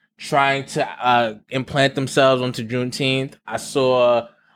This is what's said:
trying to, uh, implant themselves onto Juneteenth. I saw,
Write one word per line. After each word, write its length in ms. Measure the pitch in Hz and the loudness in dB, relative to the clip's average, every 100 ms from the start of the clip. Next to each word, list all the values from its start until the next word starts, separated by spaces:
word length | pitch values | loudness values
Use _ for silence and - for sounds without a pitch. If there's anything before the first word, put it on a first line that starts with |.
| _ _ | _ _
trying 480 | - 147 139 139 135 | -2 2 2 0 -4
to, 200 | 156 127 85 | -4 -4 -2
uh, 300 | 123 120 117 107 _ | 2 2 2 -4 _
implant 460 | 131 123 143 135 | -8 -4 0 0
themselves 480 | 139 131 - 135 131 | 0 -2 2 4 4
onto 240 | 127 123 113 | -2 -6 -6
Juneteenth. 680 | 123 123 - 135 131 135 - - | -4 -6 -4 -2 -2 -4 -10 -10
I 100 | 113 | -10
saw, 720 | - 143 131 127 120 120 117 _ _ | -6 0 2 4 4 2 0 _ _